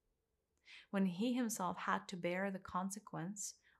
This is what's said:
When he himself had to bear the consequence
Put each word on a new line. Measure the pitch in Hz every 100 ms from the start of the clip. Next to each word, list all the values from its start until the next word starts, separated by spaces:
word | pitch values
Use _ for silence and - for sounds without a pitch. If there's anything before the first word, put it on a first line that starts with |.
| _ _ _ _ _ _ - - -
When | 196 190
he | 175 247
himself | 247 233 202 180 180
had | - 190 -
to | 185
bear | 175 180 196
the | 190
consequence | - 180 190 208 - 156 165 208 - - -